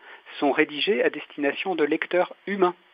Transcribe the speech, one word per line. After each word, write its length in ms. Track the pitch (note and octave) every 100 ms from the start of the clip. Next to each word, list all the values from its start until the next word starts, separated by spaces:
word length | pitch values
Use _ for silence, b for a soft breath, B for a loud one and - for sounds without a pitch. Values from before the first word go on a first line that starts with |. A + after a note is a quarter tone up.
| B B - -
sont 140 | D3
rédigés 500 | B2 D#3 D3 D3+ A#3
à 60 | D#3+
destination 640 | - - - C#3+ - G3
de 100 | E3
lecteurs 500 | D3 D#3 - F3+ F3+ - -
humains. 280 | G3 F3+ F3 _